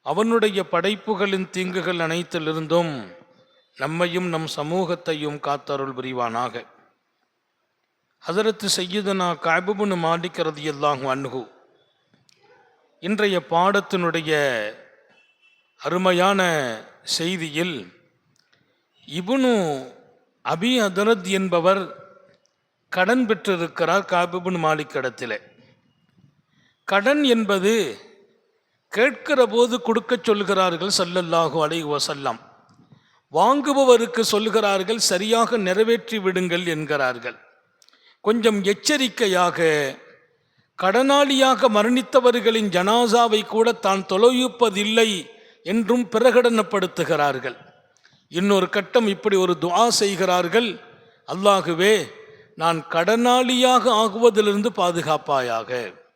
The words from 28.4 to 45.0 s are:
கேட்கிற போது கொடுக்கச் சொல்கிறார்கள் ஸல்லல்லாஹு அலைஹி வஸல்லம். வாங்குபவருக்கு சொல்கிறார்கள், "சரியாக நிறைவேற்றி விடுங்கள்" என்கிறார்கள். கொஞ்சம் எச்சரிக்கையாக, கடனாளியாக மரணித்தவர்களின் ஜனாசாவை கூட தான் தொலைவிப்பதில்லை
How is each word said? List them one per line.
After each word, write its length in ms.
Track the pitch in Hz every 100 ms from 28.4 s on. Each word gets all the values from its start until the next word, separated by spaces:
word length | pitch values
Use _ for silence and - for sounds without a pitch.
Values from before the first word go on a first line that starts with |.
| _ _ _ _ _
கேட்கிற 560 | 196 262 226 - 277 233
போது 360 | 226 240 240
கொடுக்கச் 420 | 240 226 - 247
சொல்கிறார்கள் 640 | - 208 190 190 185 170 190 196
ஸல்லல்லாஹு 680 | 175 180 175 165 165 160 151
அலைஹி 280 | 165 147 147
வஸல்லம். 440 | - 143 139 113 - _ _ _ _ - _ _ _
வாங்குபவருக்கு 880 | 147 208 285 285 277 262 240 226 220
சொல்கிறார்கள், 760 | 220 208 220 214 208 196 185 226
"சரியாக 600 | - 180 214 226 220 233
நிறைவேற்றி 640 | 185 190 220 233 - 220
விடுங்கள்" 460 | 190 180 180 170 175
என்கிறார்கள். 680 | 156 147 147 127 120 120 110 - _ _ _ _ _ _ _
கொஞ்சம் 420 | 202 233 220 208
எச்சரிக்கையாக, 960 | 190 208 - 294 254 - 214 180 175 165 160 151 139 135 - - _ _ _ _ _ -
கடனாளியாக 840 | 185 220 269 285 285 269 262 240 254
மரணித்தவர்களின் 1040 | 208 214 247 - 277 247 240 214 226 208
ஜனாசாவை 760 | 175 190 233 240 233 233 220 202
கூட 260 | 214 226
தான் 340 | 233 196 196 180
தொலைவிப்பதில்லை 1200 | 190 240 247 254 - 226 196 208 226